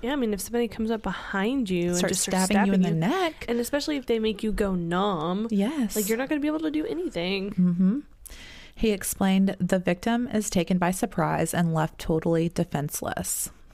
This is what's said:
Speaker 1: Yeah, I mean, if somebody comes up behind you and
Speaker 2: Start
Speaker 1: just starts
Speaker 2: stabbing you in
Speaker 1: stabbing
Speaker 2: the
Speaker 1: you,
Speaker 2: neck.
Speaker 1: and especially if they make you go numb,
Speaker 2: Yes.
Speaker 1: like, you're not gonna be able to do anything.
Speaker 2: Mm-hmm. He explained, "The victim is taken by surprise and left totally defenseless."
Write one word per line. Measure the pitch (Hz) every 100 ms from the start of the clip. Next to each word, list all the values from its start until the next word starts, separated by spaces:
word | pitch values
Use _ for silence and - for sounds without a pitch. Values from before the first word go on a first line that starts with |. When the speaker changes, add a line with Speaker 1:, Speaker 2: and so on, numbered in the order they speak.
Speaker 1:
Yeah, | 233
I | 294
mean, | 226
if | 196
somebody | - 233 240
comes | - 220
up | 220
behind | 190 180 - 196 202 277 208
you | 180 175
and | 175
Speaker 2:
Start | 185
Speaker 1:
just | 185
starts | - 185 185
Speaker 2:
stabbing | 202 196
you |
in | 190
Speaker 1:
stabbing | 175 165
Speaker 2:
the | 170
Speaker 1:
you, |
Speaker 2:
neck. | 370 339 311 -
Speaker 1:
and | 233
especially | 240 285 294 285
if | 240
they | 226
make | 220 214
you | 220
go | 202 202 185
numb, | 165 175 208 175 165 185 226
Speaker 2:
Yes. | 202 202 311 220 208
Speaker 1:
like, | 202
you're | 226
not | 269
gonna | 302
be | 302
able | 311
to | 311
do | 302 311
anything. | 302 359 170 180 196 202
Speaker 2:
Mm-hmm. | 208 180 175 185 262 - - - - - - - -
He | 226
explained, | 202 - - 196 190 196 190
"The | 180 190
victim | 180 180 226 233 247
is | 214 202
taken | - 175 185
by | 180
surprise | 190 208 - 156 156 165
and | - 170
left | 160 156 -
totally | - 160 170 165 165
defenseless." | - 170 147 147 - - - 185 - - - -